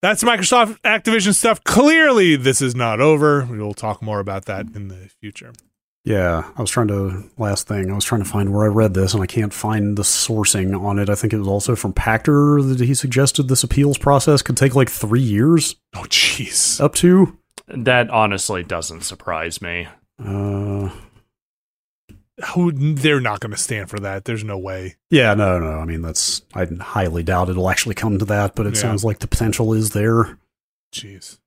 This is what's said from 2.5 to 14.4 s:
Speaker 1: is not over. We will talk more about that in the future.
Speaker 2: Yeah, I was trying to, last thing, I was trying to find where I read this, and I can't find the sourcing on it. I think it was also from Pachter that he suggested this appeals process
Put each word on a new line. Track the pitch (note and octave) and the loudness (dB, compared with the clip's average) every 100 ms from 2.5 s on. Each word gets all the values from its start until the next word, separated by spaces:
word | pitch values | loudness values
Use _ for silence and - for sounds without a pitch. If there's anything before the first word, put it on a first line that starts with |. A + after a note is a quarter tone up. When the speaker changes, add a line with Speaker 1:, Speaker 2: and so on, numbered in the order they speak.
| C3 | 2
Speaker 1:
is | C3+ | 0
not | B2 A#2+ A2 | -2 -2 2
over. | C#3+ D#3 D3+ C#3+ B2 | 4 4 4 2 0
We | A2+ | -6
will | G#2 | -8
talk | G2+ A2 G#2 | -6 -6 -6
more | A2 G#2 | -6 -6
about | G2 G2 | -4 -8
that | F#2 G2 A2+ | -8 -10 -10
in | G#2 G2+ | -12 -14
the | F#2 F#2+ _ | -16 -20 _
future. | G#2 - A#2 A#2+ _ _ _ _ | -18 -18 -20 -20 _ _ _ _
Speaker 2:
Yeah, | - G#2 F2+ E2 D#2 - | -2 0 2 0 -4 -8
I | |
was | G#2+ | -6
trying | - A2 | -2 0
to, | G2+ G2 F#2 G2+ - | 0 -2 -6 -12 -8
last | A2 G2+ - | -4 -4 -4
thing, | G#2 F#2+ | -4 -4
I | |
was | G2+ | -4
trying | - A2+ | -2 -2
to | G2 | -2
find | G2+ G2+ | -2 0
where | G2+ | 2
I | G#2+ | 2
read | G#2 A2 | 4 2
this, | F#2 F#2+ | 2 0
and | G#2+ | 0
I | F#2 | -2
can't | - G#2 | -2 -4
find | - G#2+ A2 G#2 G#2 | -4 -4 -2 0 0
the | |
sourcing | G2 - - A2 G2 G#2 F#2+ G2 | -2 -2 -2 0 2 2 0 -2
on | G2+ G2+ | -2 -2
it. | G2+ | 0
I | |
think | G2+ A2+ | 0 0
it | G#2+ | -2
was | G2 | -2
also | G2+ G2 A#2 | -2 0 -2
from | G2+ | -2
Pachter | F2+ - A2 - C#3+ D3 D3 C3+ B2+ | -2 0 0 2 4 4 4 2 2
that | |
he | B2 | 2
suggested | C3+ C3+ A#2+ C3+ - C3 | 0 0 2 2 2 0
this | C3 | 0
appeals | B2 - C#3+ C#3 | 2 2 2 2
process | - C#3 D3 C#3+ | 4 4 4 2